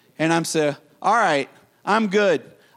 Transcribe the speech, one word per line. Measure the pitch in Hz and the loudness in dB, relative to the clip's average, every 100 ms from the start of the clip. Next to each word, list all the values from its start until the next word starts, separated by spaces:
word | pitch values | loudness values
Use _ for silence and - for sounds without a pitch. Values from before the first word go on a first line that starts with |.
| _ - | _ -4
And | 160 | -2
I'm | 165 165 | -2 -2
saying, | 160 147 139 _ _ | -2 -2 -4 _ _
"All | 190 226 | -2 0
right, | 190 143 - - _ _ - | 0 0 -4 -12 _ _ -2
I'm | 220 214 | -2 0
good." | 208 202 143 - - _ | 2 2 0 -4 -20 _